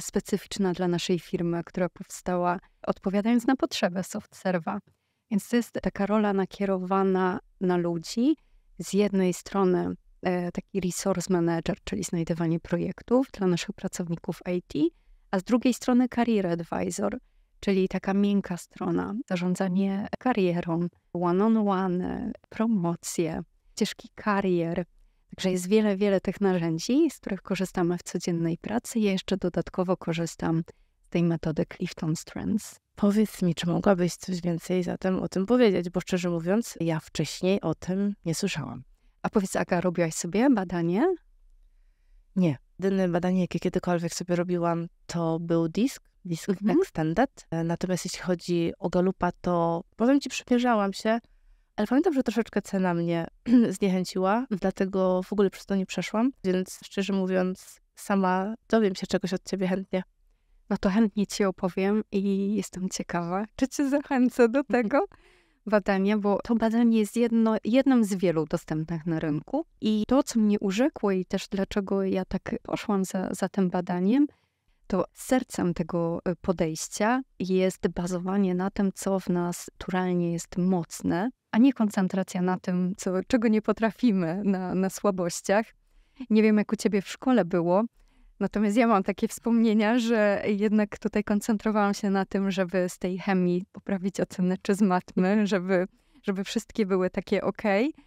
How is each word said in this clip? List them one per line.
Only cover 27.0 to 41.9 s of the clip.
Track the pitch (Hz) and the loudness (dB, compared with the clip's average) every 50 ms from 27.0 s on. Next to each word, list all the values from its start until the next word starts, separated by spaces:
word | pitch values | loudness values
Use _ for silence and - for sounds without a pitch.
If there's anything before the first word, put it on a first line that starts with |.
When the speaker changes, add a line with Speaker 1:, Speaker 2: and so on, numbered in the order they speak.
| 339 294 | 2 2
Speaker 1:
z | - - | 0 -4
których | - - 196 180 - | -8 -8 -8 -8 -6
korzystamy | - 190 175 190 - - - 175 170 180 175 | -6 -4 -4 -4 -4 -2 -2 0 0 0 -2
w | - | -6
codziennej | - - 180 - - 175 170 165 165 170 - | -6 -8 -6 -2 -2 -2 0 0 -2 -4 -4
pracy. | - - 208 240 - - - 233 | -6 -4 -4 -4 -4 -4 -2 0
Ja | 214 202 190 | 0 0 0
jeszcze | 190 - - 196 | -2 -2 -2 -4
dodatkowo | 190 - 180 - 180 165 - - - 185 180 185 | -2 -2 -2 -2 -2 -4 -4 -2 -2 0 0 0
korzystam | - - - 165 165 170 160 - - - 170 165 165 170 - - _ _ _ _ _ _ | -2 -2 -4 -4 -4 -4 -6 -6 -4 -2 0 0 0 -2 -4 -8 _ _ _ _ _ _
z | _ | _
tej | - 175 170 | -2 0 2
metody | 170 165 160 - 165 156 - 170 - - | 2 0 0 -2 -4 -2 -2 -4 -4 -4
Clifton | - - 170 - - - 156 160 | -8 -8 -8 -8 -6 -4 -4 -4
Strengths. | - - - - - - 180 202 208 - - - - _ _ _ | -4 -6 -12 -10 -8 -4 -2 -4 -4 -4 -8 -20 -20 _ _ _
Speaker 2:
Powiedz | - - 202 202 214 220 202 - - 185 | 0 2 2 4 2 0 0 0 -2 -2
mi, | 175 165 | -2 0
czy | - - | -2 -2
mogłabyś | 175 165 170 180 208 196 175 180 175 - | -2 -2 2 4 4 4 4 2 -2 -2
coś | - - - 185 175 | -6 -8 -6 -6 -4
więcej | 170 175 170 165 - - 180 185 175 | -2 -4 -4 -4 -4 -2 -2 -2 -2
zatem | 180 180 - - 185 185 - - | -2 -4 -4 -2 -2 -2 0 -2
o | 175 | -2
tym | - 196 190 | -2 -2 0
powiedzieć, | - 240 254 254 214 180 180 170 180 | 2 4 6 6 4 4 2 -2 -2
bo | - 180 | -4 -6
szczerze | - - - 180 175 180 | -4 -2 -2 -2 -2 -2
mówiąc, | 175 170 160 175 196 226 233 - - - | -4 -2 -2 0 0 0 0 -4 -6 -4
ja | 170 165 160 156 | -2 -2 -2 -2
wcześniej | - - - - 160 - - - - 185 196 202 | -4 -8 -6 -4 -4 -4 -4 -2 0 0 0 0
o | - 170 156 | 0 -2 -4
tym | - - - 185 196 202 202 202 - - | -4 -4 -6 -4 -2 -2 -2 -4 -4 -4
nie | 170 160 | -4 -4
słyszałam. | - - 190 - 160 139 - 120 127 127 _ _ _ _ _ _ _ - | -2 -2 -4 -4 -4 -6 -8 -10 -14 -16 _ _ _ _ _ _ _ -6
Speaker 1:
A | 165 | -2
powiedz, | - 220 190 190 - | 0 0 0 0 -2
Aga, | - 180 - 190 175 | -2 -2 0 0 0
robiłaś | 170 180 170 180 170 160 156 | 0 0 0 0 -2 -2 -2
sobie | - - 175 165 196 240 294 | -6 -6 -4 0 2 4 4
badanie? | 262 208 190 175 185 175 165 170 175 202 285 370 370 - _ _ _ _ _ - - _ _ _ _ _ _ _ | 4 2 0 -4 -4 -2 0 0 2 2 2 2 0 -2 _ _ _ _ _ -20 -20 _ _ _ _ _ _ _